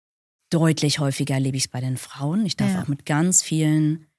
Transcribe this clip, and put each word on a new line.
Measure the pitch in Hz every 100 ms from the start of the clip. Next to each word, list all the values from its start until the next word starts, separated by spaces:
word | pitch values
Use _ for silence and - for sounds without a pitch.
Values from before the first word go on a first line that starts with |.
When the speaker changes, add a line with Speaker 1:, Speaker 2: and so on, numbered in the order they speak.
| _ _ _ _ -
Speaker 1:
Deutlich | 165 160 156 147 147
häufiger | 143 135 139
erlebe | 135 135 135
ich's | -
bei | 123
den | 127 127
Frauen. | - 139 143 190 202
Ich | -
darf | 196
Speaker 2:
Ja. | 185
Speaker 1:
auch | 147
mit | 135
ganz | - 151 180 170
vielen, | - 160 156 156 156 160 -